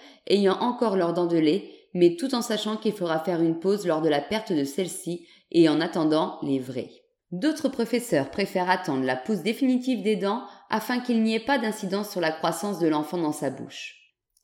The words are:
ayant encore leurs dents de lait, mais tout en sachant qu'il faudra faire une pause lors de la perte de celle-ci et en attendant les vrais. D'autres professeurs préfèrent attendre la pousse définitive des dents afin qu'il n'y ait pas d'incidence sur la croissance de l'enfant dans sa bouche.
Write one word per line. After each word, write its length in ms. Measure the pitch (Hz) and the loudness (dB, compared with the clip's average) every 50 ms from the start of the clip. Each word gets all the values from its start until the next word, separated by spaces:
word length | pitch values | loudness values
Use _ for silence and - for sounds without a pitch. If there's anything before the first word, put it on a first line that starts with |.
| - - - _ _ - | -20 -20 -20 _ _ 0
ayant 320 | 190 208 196 185 190 - | 2 4 4 4 2 2
encore 380 | 226 247 240 - - - 196 190 | 0 -2 0 0 0 0 2 2
leurs 160 | 170 170 170 | 0 0 2
dents 140 | 180 175 170 | 0 0 2
de 100 | 170 165 | 2 4
lait, 320 | 156 151 165 202 - - - - - _ - | 4 4 2 2 -2 -6 -14 -20 -16 _ 2
mais 220 | 180 175 170 170 | 4 6 6 6
tout 180 | - 269 262 262 | 2 -2 -2 -2
en 80 | 233 | -2
sachant 340 | 220 - 220 208 - 214 220 | -2 -2 -2 -2 -2 -4 -4
qu'il 180 | 220 - 220 - | -2 -2 -2 -2
faudra 260 | - 175 165 160 160 | -2 0 0 0 0
faire 220 | - 190 175 165 | 0 -2 0 2
une 180 | 170 165 165 - | 2 2 2 2
pause 260 | - 190 208 202 175 | 0 0 0 0 0
lors 160 | 175 156 156 | 0 0 2
de 80 | 160 160 | 2 2
la 120 | 147 143 | 2 2
perte 300 | 143 - 208 220 220 - | 0 -2 -4 -4 -2 0
de 120 | 180 147 139 | 0 0 0
celle-ci 640 | 139 - - 185 165 - - - 170 170 - - - - _ _ _ | 0 -2 -4 -4 -4 -6 -8 -8 -8 -8 -8 -10 -16 -20 _ _ _
et 180 | - 170 165 156 | 6 6 6 8
en 100 | 147 151 | 6 4
attendant 600 | 165 175 - 180 156 156 156 156 175 190 - - | 0 0 0 0 2 2 4 2 2 0 -4 -6
les 180 | - 143 135 131 | -4 -2 -2 -2
vrais. 320 | 123 127 123 123 - - - - _ _ _ _ _ _ | -2 -4 -8 -8 -10 -10 -14 -20 _ _ _ _ _ _
D'autres 380 | 175 180 220 311 311 - - 269 | -6 -2 0 0 0 0 -2 -2
professeurs 640 | - - 233 226 247 233 240 - 175 139 135 - | -2 -2 -2 -2 -2 -2 0 0 0 0 0 -2
préfèrent 380 | - - 196 - - 185 180 185 | -2 -4 -4 -2 -2 0 0 2
attendre 340 | 185 185 - 165 135 131 131 | 0 0 0 -2 -2 0 0
la 120 | 131 127 | 0 -2
pousse 260 | - - - 220 180 | -2 -2 -2 -2 -2
définitive 600 | 151 - 220 - 277 254 254 247 247 254 254 202 | 0 -2 -2 0 2 2 2 2 0 -2 -2 0
des 140 | 180 214 214 | 0 0 0
dents 280 | 185 196 196 214 247 - - - - - - | 2 0 -2 -2 -4 -6 -12 -18 -20 -8 -6
afin 300 | 214 220 - - 247 247 | -4 -4 -2 -2 -4 -2
qu'il 220 | 247 - 240 220 220 | 0 0 2 2 2
n'y 120 | 220 220 | 2 0
ait 40 | 220 | 0
pas 180 | 220 - 277 262 | 0 0 0 0
d'incidence 520 | 226 220 214 - 202 180 190 202 208 - | 0 -2 -4 -4 -4 -4 -4 -4 -4 -4
sur 120 | - 185 | -4 -2
la 100 | 165 160 | -2 -2
croissance 480 | 156 - - 165 165 - - 208 196 160 | 0 0 -2 -2 -2 -2 -4 -4 -2 0
de 80 | 170 156 | 2 2
l'enfant 300 | 156 151 151 - 185 175 | 2 2 0 -2 -2 -2
dans 160 | 165 151 147 | -2 -2 -2
sa 160 | - 151 135 | -2 -4 -4
bouche. 560 | 127 127 117 117 - - - - - - _ _ _ _ _ _ _ _ | -4 -6 -10 -12 -14 -14 -16 -16 -18 -20 _ _ _ _ _ _ _ _